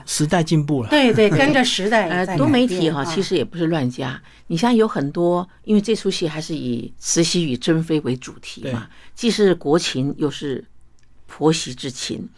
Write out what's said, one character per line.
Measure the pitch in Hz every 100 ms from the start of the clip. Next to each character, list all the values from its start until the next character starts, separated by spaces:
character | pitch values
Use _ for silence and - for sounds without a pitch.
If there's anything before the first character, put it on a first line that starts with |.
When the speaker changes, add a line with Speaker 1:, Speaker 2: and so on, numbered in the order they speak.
| -
Speaker 1:
时 | - 151
代 | 185
进 | 160 160 147
步 | 143
了。 | 110
Speaker 2:
对， | 294 254
对， | 220 214
跟 | - 277
着 | 277
时 | 247 - 190
代 | 226 185
在 | 180 185
改 |
变， |
Speaker 3:
呃， | 180
多 | 302
媒 | 254 247
体 | 180 165
哈， | 147
Speaker 2:
啊。 | 139
Speaker 3:
其 | 160
实 | 185 175
也 | 110
不 | 170
是 | 165
乱 | 165 127
加。 | 127 127 123 - - -
你 | 165
像 | 240 240
有 | 214
很 | 175 139
多， | 175 175 175 180 -
因 | - 214
为 |
这 | 208 214
出 | 196
戏 | 185 160
还 | 156
是 | 156
以 | 151 127 117 113 -
慈 | - 165
禧 | 165 180 160
与 | 120
珍 | - 160
妃 | 160 156
为 | 135 127
主 | - -
题 | - - 139
嘛， | 117 113
Speaker 1:
对。 | - - -
Speaker 3:
既 | 240
是 | 202 196 175
国 | 143 170
情， | - - 139 143
又 | 147
是 | - 147 127 - - - - - - -
婆 | - 151
媳 | 160 143
之 | 127 139
情 | - - - -